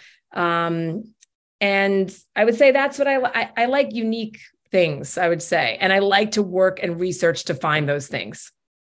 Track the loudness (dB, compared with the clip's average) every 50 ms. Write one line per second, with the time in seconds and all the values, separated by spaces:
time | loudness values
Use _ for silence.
0 | -14 -20 _ _ _ _ -4 -2 -2 0 0 0 0 -2 -2 -2 -4 -4 -6 -8
1 | -10 -14 _ _ -20 -20 _ _ _ _ _ -4 -2 0 2 2 2 2 2 0
2 | 0 -2 -6 -12 -20 _ -2 0 2 2 4 6 6 6 6 6 2 -2 -2 -2
3 | -2 0 0 0 0 -2 -2 -4 -4 -4 -2 -2 -2 0 2 0 0 -2 -4 -4
4 | -4 -2 -2 -4 -6 -8 -12 -16 -20 -20 _ _ _ _ 0 2 2 2 0 -4
5 | -8 -8 -4 0 0 2 2 0 0 0 0 2 2 0 0 0 0 2 2 4
6 | 4 4 2 2 2 0 0 -2 -2 0 2 2 2 2 2 0 -4 -4 -4 -2
7 | -4 -4 -2 0 0 0 0 0 -2 -6 -6 -4 -2 0 0 0 0 0 -2 -4
8 | -4 -6 -8 -8 -8 -10 -12 -14 -16 -18 -20 _ _ _ _ _